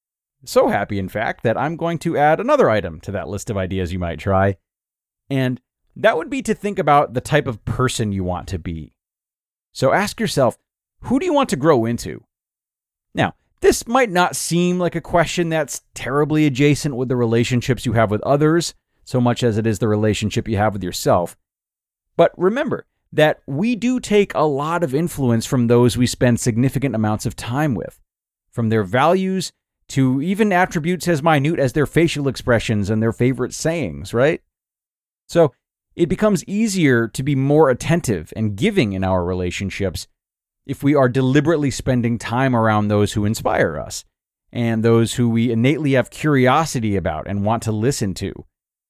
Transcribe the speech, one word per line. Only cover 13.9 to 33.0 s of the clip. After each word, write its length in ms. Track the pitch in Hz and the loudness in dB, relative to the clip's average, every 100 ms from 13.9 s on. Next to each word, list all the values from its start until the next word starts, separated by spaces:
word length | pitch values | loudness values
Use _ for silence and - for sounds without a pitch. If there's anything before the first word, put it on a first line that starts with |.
| 254 240 | 0 2
not 260 | 175 180 - | 2 0 -2
seem 420 | - 170 180 180 | -2 0 0 0
like 160 | 170 | -2
a 60 | 165 | -4
question 480 | - 175 156 - 170 | -2 0 0 0 -2
that's 320 | 160 147 - - | -2 -4 -8 -14
terribly 500 | - 117 139 143 151 | -12 -4 0 2 2
adjacent 520 | 151 123 143 139 151 123 | 2 4 2 2 -2 -4
with 120 | 127 | -2
the 80 | 123 | 0
relationships 720 | 117 117 123 123 - 120 127 | 2 2 2 0 0 -2 0
you 80 | |
have 160 | 113 107 | 0 2
with 100 | 104 | 0
others, 540 | - 143 151 170 - - _ _ | 0 2 4 2 0 -8 _ _
so 180 | - 127 | -6 0
much 200 | 123 117 | 0 2
as 140 | 123 107 | 0 0
it 100 | 110 | 0
is 120 | 104 | 0
the 100 | 113 | 0
relationship 580 | 104 110 101 107 - 110 | 2 2 0 -2 -4 -2
you 120 | 101 | 0
have 160 | 107 | 0
with 100 | 101 | -2
yourself. 500 | 90 - 143 101 85 - _ _ _ _ _ _ _ | -6 -4 2 2 0 -8 _ _ _ _ _ _ _
But 180 | - - - | 2 2 2
remember 500 | 185 240 302 127 - _ _ | 0 0 -2 -6 -10 _ _
that 300 | 160 151 - - | 0 2 0 -6
we 280 | 139 226 | -4 -2
do 260 | 233 240 254 | -2 -2 -4
take 340 | - 208 196 | 0 2 2
a 80 | - | 0
lot 420 | 156 135 147 170 | 0 0 -4 -2
of 100 | 160 | -2
influence 520 | 135 170 - 127 117 - | -2 -2 -2 0 0 0
from 200 | 131 117 | 0 4
those 300 | 120 123 107 | 4 4 2
we 100 | 123 | -2
spend 340 | - 123 113 | 2 0 2
significant 540 | 127 110 131 123 135 | 0 0 -2 -2 -4
amounts 300 | 110 107 107 | -2 -2 -2
of 120 | 113 - | -6 -8
time 380 | - 127 156 | -6 -4 -2
with, 240 | 101 - - _ _ _ _ _ | -2 -6 -14 _ _ _ _ _
from 180 | - 113 | -4 0
their 160 | 113 | 0
values 640 | 95 123 151 190 185 190 - - _ _ _ | 0 2 2 2 0 -4 -6 -12 _ _ _
to 320 | - 131 135 | 0 0 0
even 320 | 165 202 214 | -2 0 2
attributes 560 | 180 180 175 156 180 180 | 2 0 -2 -4 -4 -2
as 140 | 160 | 0
minute 360 | 160 151 143 170 | 2 2 2 0
as 140 | 135 | 0
their 140 | 156 135 | 0 0
facial 420 | 151 165 147 139 | 2 2 0 -4
expressions 600 | 117 - 113 - 107 98 | -4 0 0 2 -2 0
and 120 | 110 | 0